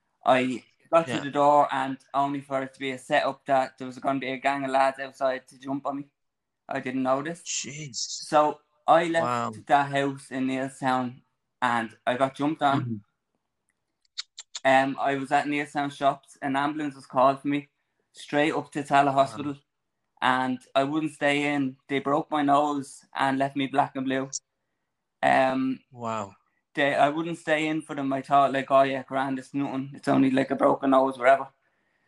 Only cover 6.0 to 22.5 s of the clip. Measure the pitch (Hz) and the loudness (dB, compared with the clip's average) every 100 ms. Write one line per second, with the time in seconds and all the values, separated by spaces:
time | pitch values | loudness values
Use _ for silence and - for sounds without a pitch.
6 | 139 _ _ _ _ _ - 135 127 131 | -12 _ _ _ _ _ -8 -6 -4 -2
7 | 131 135 147 175 - - - 147 147 110 | 0 0 -2 -10 -8 -8 -8 -12 -12 -10
8 | - - - 151 151 147 _ _ - 160 | -10 -10 0 4 4 0 _ _ 4 4
9 | 175 165 120 120 117 107 - 143 139 139 | 4 -2 0 -2 -4 -6 0 2 2 0
10 | 139 135 - 131 131 131 135 - 135 127 | -2 -4 -10 -6 -4 -4 -6 -4 -2 0
11 | 123 127 _ _ _ - 123 120 113 - | -2 -10 _ _ _ -4 -2 0 -4 -6
12 | - 127 135 - 147 156 143 135 123 107 | -4 0 -2 -2 -4 0 0 0 -2 -8
13 | _ _ _ _ _ _ _ _ _ _ | _ _ _ _ _ _ _ _ _ _
14 | _ - - - - - 135 131 135 135 | _ -18 -18 -18 -18 -2 2 4 2 -2
15 | 135 139 131 143 139 147 147 147 143 143 | -2 -2 0 -2 0 -4 -4 -6 -6 -2
16 | 143 143 _ - 139 135 147 151 147 135 | -2 -2 _ -10 -4 -2 -2 -4 -8 -10
17 | - 135 131 135 143 143 143 _ _ _ | -4 2 4 2 -2 -4 -6 _ _ _
18 | _ - - 147 151 135 143 - 135 143 | _ -20 -4 0 2 0 -6 -8 2 4
19 | 143 135 135 110 143 143 _ _ _ _ | 4 4 0 -2 -10 -10 _ _ _ _
20 | _ - 123 127 131 127 _ 135 139 156 | _ -2 0 2 0 -4 _ -2 0 -2
21 | 156 143 143 143 143 143 131 131 - 135 | -4 -2 0 0 0 -2 -4 -8 -6 -4
22 | 139 147 - 151 143 | 0 -2 -2 -2 2